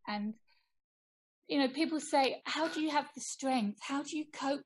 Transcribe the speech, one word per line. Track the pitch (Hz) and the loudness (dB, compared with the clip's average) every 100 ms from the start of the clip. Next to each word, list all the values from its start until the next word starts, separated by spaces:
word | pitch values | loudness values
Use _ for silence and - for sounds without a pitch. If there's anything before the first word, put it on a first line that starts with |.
| - | -6
And, | 208 208 220 _ _ _ _ _ _ _ _ _ _ - | -4 -4 -6 _ _ _ _ _ _ _ _ _ _ -2
you | 302 | 2
know, | 269 | 2
people | 254 320 311 | 2 0 0
say, | - 294 262 269 | 2 4 4 2
"How | - 269 320 | -4 -2 0
do | 330 | 0
you | 311 | 2
have | 294 277 | 2 0
the | - | -6
strength? | - - 269 262 202 208 | -10 -4 0 2 0 -2
How | - 269 | -4 -4
do | 294 311 | -2 -6
you | 302 | -6
cope | - 277 285 | -4 -2 -2